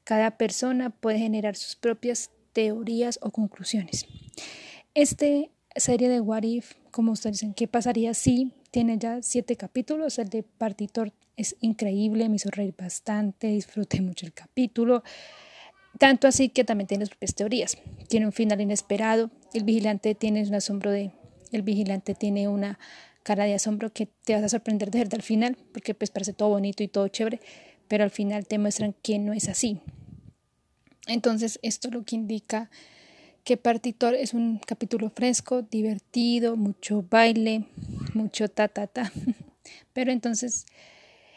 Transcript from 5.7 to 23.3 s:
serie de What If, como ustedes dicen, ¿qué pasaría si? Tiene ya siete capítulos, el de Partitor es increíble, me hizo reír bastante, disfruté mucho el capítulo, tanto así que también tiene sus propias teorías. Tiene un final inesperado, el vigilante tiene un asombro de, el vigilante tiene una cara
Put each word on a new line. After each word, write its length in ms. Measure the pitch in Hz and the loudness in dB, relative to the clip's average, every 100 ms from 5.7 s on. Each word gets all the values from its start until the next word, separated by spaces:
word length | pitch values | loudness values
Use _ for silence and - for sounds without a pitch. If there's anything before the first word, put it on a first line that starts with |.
| 247 | -2
serie 340 | 254 240 247 | 2 4 4
de 100 | 247 | 2
What 240 | 214 220 | 0 -2
If, 300 | 226 240 - - _ | -2 -2 -6 -18 _
como 220 | - 226 | 0 0
ustedes 240 | 214 220 202 | 0 -4 -4
dicen, 180 | 214 | -6
¿qué 140 | - 226 | -2 0
pasaría 460 | 240 240 233 226 | 0 0 0 0
si? 400 | 226 269 247 262 - _ | 2 4 4 2 -6 _
Tiene 260 | 240 233 220 | 0 2 0
ya 240 | 233 240 | -2 -4
siete 340 | - 247 240 233 | -2 -2 0 -4
capítulos, 640 | 185 254 - 311 302 240 | -2 -4 -2 -2 -2 -2
el 100 | 202 | -4
de 120 | 220 | -4
Partitor 720 | - _ 220 196 208 233 214 - _ - | -8 _ -4 -4 -6 -4 -6 -8 _ -8
es 200 | 208 - | -8 -2
increíble, 680 | 226 220 208 196 214 220 226 | -2 0 0 0 2 2 2
me 80 | 208 | 0
hizo 120 | 202 | -2
reír 240 | 208 196 - | -4 -4 -6
bastante, 680 | 180 - - 208 208 - 220 | -10 -8 -4 -2 -2 -2 -2
disfruté 540 | 208 - 214 202 - | -2 -2 -6 -2 -2
mucho 240 | 185 - 165 | -2 -6 -14
el 80 | |
capítulo, 720 | - - - 247 - 233 240 - - - - - - - _ _ - | -18 -6 -2 0 2 2 2 0 -18 -20 -20 -20 -20 -20 _ _ 6
tanto 280 | 269 262 269 | 8 8 6
así 220 | 254 262 | 6 2
que 140 | - | 2
también 240 | 226 214 190 | 2 0 -2
tiene 180 | 196 208 | -2 -4
sus 60 | |
propias 240 | - 190 - | -6 -6 -4
teorías. 420 | 208 247 - - - - - | -2 0 -2 -6 -14 -18 -2
Tiene 180 | 220 214 | 0 2
un 60 | |
final 300 | 214 220 202 | 0 2 2
inesperado, 720 | 208 208 - 202 220 226 226 - _ | 0 -2 -2 0 4 2 0 -6 _
el 100 | 226 | -2
vigilante 520 | 208 226 214 202 220 208 | 2 2 2 0 0 0
tiene 260 | 220 214 | 0 0
un 120 | 202 202 | 0 -2
asombro 360 | - 202 202 | -2 -2 0
de, 200 | 202 196 - - - - | -2 -4 -10 -20 -20 -6
el 100 | 214 | -4
vigilante 540 | 202 208 196 196 202 196 | 0 0 0 -2 -4 -4
tiene 320 | 208 202 202 | -2 0 0
una 320 | 202 202 202 - - - _ | -2 -4 -8 -16 -20 -20 _
cara 200 | - | -2